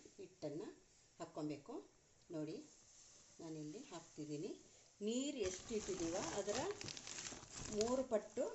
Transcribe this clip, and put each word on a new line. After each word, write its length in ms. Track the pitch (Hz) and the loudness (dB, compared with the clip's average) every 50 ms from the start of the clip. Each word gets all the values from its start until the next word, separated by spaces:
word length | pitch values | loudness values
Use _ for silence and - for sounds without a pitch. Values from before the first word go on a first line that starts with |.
| - - - - | -14 -16 -14 -12
ಹಿಟ್ಟನ್ನು 500 | 196 170 - - - 151 139 160 208 302 - - - - - - - - - - | -14 -14 -10 -6 -4 -4 -2 -4 -4 -6 -8 -12 -16 -20 -20 -20 -20 -18 -14 -10
ಹಾಕ್ಕೊಬೇಕು. 540 | 175 160 - 151 151 151 147 - - - 254 349 - - - - - - - - - - | -10 -8 -4 -2 0 0 0 -2 -4 -6 -6 -6 -8 -10 -14 -20 -20 -20 -20 -20 -10 -4
ನೋಡಿ, 260 | 349 220 151 151 165 - - - - - - - - - - - - - - - - - | -2 0 0 0 -2 -4 -6 -10 -14 -20 -20 -20 -20 -20 -20 -18 -20 -20 -20 -20 -14 -10
ನಾನಿಲ್ಲಿ 400 | 165 165 156 156 151 151 151 214 285 - | -6 -4 -4 -4 -4 -4 -4 -6 -6 -8
ಹಾಕ್ತಿದ್ದೀನಿ. 600 | 185 170 - - - - 151 147 151 147 165 226 339 - - - - - - - - - | -8 -10 -10 -10 -8 -8 -4 -2 -2 -2 -2 -2 -4 -6 -10 -18 -20 -20 -20 -20 -8 -2
ನೀರು 360 | 208 208 233 247 269 285 285 262 | 2 4 4 4 4 2 2 2
ಎಷ್ಟು 380 | 202 185 - - - - 233 | 2 2 2 0 -2 0 0
ಇಟ್ಟಿದ್ದೀವೋ 460 | 208 - - 185 - 170 165 165 190 - - - 208 | 0 2 2 2 2 2 2 4 2 2 2 2 2
ಅದರ 200 | 190 196 208 240 294 381 415 - - - - - - - - - - - - - - - - - - - 214 | 2 2 4 4 4 2 0 0 -2 -4 -4 -6 -6 -8 -6 -6 -6 -6 -8 -8 -10 -10 -8 -6 -4 0 4
ಮೂರು 280 | 208 214 240 254 262 254 | 4 6 6 6 4 4
ಪಟ್ಟು 400 | - 233 208 - - - - 262 - - | 6 4 4 4 2 0 2 2 2 0